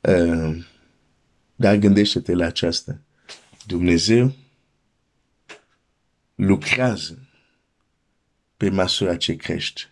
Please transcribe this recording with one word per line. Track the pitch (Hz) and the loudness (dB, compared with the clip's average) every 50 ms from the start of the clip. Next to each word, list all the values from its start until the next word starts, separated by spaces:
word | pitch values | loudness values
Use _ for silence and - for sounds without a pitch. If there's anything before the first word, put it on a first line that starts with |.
Uh, | _ - 95 90 87 85 82 82 80 80 78 82 85 - _ _ _ _ _ _ _ _ _ _ _ _ _ _ _ _ _ | _ 2 2 2 2 2 0 -2 -2 -4 -6 -6 -10 -18 _ _ _ _ _ _ _ _ _ _ _ _ _ _ _ _ _
dar | _ 123 101 104 | _ 2 4 4
gândește-te | 104 101 101 98 101 104 104 - - - - 90 | 4 4 4 6 4 4 2 0 -4 -4 -2 -2
la | 87 85 | -2 -2
aceasta. | 82 - - - 85 80 - - - - - _ _ _ _ _ - - - _ _ _ _ - | -2 -4 -4 -4 -2 -4 -4 -8 -10 -14 -14 _ _ _ _ _ -20 -20 -20 _ _ _ _ -14
Dumnezeu | - 95 87 87 90 87 82 80 107 113 120 123 131 135 - _ _ _ _ _ _ _ _ _ _ _ _ _ _ _ _ _ _ _ _ _ _ - - _ _ _ _ _ _ _ _ _ _ _ _ _ _ _ | -8 -6 -2 2 2 2 2 2 2 4 4 4 2 0 -4 _ _ _ _ _ _ _ _ _ _ _ _ _ _ _ _ _ _ _ _ _ _ -20 -20 _ _ _ _ _ _ _ _ _ _ _ _ _ _ _
lucrează | - 101 95 98 - - - - 127 127 127 107 95 - - 82 - - _ _ _ _ _ _ _ _ _ _ _ _ _ _ _ _ _ _ _ _ _ _ _ _ _ _ | -4 0 0 0 0 0 -4 -2 0 0 -2 -2 -4 -8 -14 -16 -18 -20 _ _ _ _ _ _ _ _ _ _ _ _ _ _ _ _ _ _ _ _ _ _ _ _ _ _
pe | _ - 101 | _ -2 0
măsura | 92 95 92 90 - - - 92 87 | 2 0 0 0 0 -2 -2 -2 -2
ce | 82 - - 85 | -4 -4 -6 -6
crești. | - - - 85 - - - - - - _ | -6 -4 -6 -6 -6 -6 -8 -10 -12 -18 _